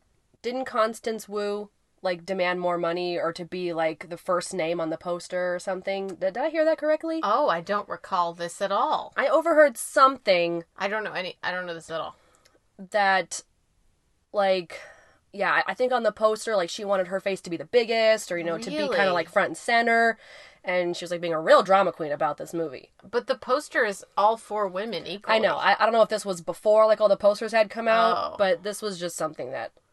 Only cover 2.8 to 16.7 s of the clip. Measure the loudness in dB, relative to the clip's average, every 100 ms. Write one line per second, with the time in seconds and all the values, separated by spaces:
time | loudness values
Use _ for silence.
2.8 | 0 -2 -2 -2 -2 -4 -10 -6 -4 -2
3.8 | -2 -2 -12 -12 -2 -2 -2 -4 -2 -2
4.8 | -4 -4 -6 -8 -6 -4 -4 -4 -6 -6
5.8 | -4 -6 -6 -4 -6 -2 -4 0 2 2
6.8 | 0 0 -2 -2 0 2 2 0 -2 -4
7.8 | -4 -12 -4 -2 -2 -4 -10 -6 -2 0
8.8 | 0 -2 -4 -2 2 2 4 6 6 4
9.8 | -4 4 4 4 2 2 2 -2 -8 -8
10.8 | -6 -4 -6 -6 -8 -8 -6 -6 -8 -10
11.8 | -8 -8 -8 -12 _ _ _ _ _ -20
12.8 | -4 0 2 2 0 -10 -14 _ _ _
13.8 | _ _ _ _ _ 0 2 2 -2 -16
14.8 | -18 -20 _ _ _ -4 2 2 0 -2
15.8 | 0 2 0 2 0 0 0 0 0